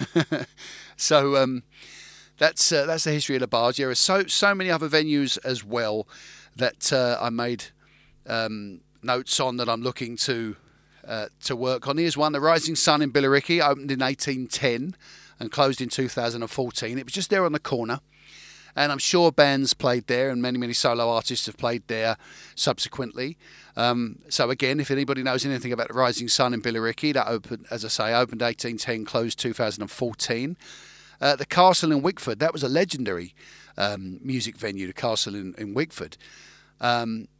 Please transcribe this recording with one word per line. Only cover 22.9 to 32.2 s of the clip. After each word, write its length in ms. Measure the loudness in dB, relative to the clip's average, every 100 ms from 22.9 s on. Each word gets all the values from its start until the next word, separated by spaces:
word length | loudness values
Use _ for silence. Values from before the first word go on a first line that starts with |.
| -6 -8 -8 -8 -10 -18 -20 -12 0
Um, 420 | 2 2 -2 -6 -6
so 220 | 0 0
again, 320 | 2 0 0
if 100 | 0
anybody 320 | 0 0 -2
knows 220 | -2 0 0
anything 260 | -4 -4
about 160 | -4 -2
the 60 |
Rising 340 | 2 2 2 0
Sun 260 | 2 2
in 80 | 2
Billericay, 520 | -2 -2 -2 0 0
that 120 | 0 0
opened, 420 | -2 -6 -12 -8
as 140 | -8 -4
I 20 |
say, 260 | -2 0
opened 280 | 2 0 0
eighteen 360 | -4 -2 -6 -6
ten, 280 | -4 -4 -2
closed 340 | -2 -2 -2
two 140 | -4
thousand 300 | -2 -2 -4
and 80 | -8
fourteen. 680 | -6 -6 -4 -4 -2 -4 -8 -14 -20 -20 -20 -20 -2
Uh, 160 | 0 0
the 80 | 2
Castle 480 | 6 8 8 4
in 80 | 2
Wickford, 380 | 2 -2